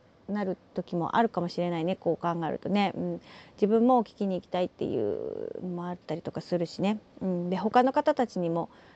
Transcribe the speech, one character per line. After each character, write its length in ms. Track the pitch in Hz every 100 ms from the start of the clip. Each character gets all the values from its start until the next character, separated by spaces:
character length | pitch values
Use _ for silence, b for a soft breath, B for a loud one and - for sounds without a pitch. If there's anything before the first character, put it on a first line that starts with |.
| _ _ -
な 160 | 208
る 140 | 190 180 _
時 220 | - 180 175
も 200 | 160 -
あ 60 |
る 80 | 233
か 120 | -
も 60 | 175
し 140 | -
れ 80 | 175
な 100 | 170
い 60 | 160
ね、 100 | 185
こ 220 | - 156
う 20 |
考 220 | 175 170 160
え 60 |
る 60 | -
と 120 | -
ね。 220 | 196 196 -
う 40 |
ん。 220 | 175 170 B B B -
自 120 | 202
分 180 | 220 240
も 180 | 254
聞 120 | 214 -
き 120 | 202
に 80 | 185
行 60 |
き 60 | -
た 140 | 180
い 40 | 180
っ 40 |
て 140 | -
い 140 | - 127
う 640 | 104 69 64 - - 50
の 80 | 185
も 180 | 175 175
あ 40 |
っ 60 | 180
た 180 | - 165
り 80 |
と 80 | 156
か 100 | -
す 160 | - 175
る 80 | 170
し 160 | -
ね。 160 | 190 214 - -
う 40 | 190
ん。 240 | 180 175
で、 40 | 185
他 280 | 202 254
の 100 | 254
方 220 | 285 294 294
た 100 | 240
ち 140 | -
に 100 | 175
も 200 | 165 165 B B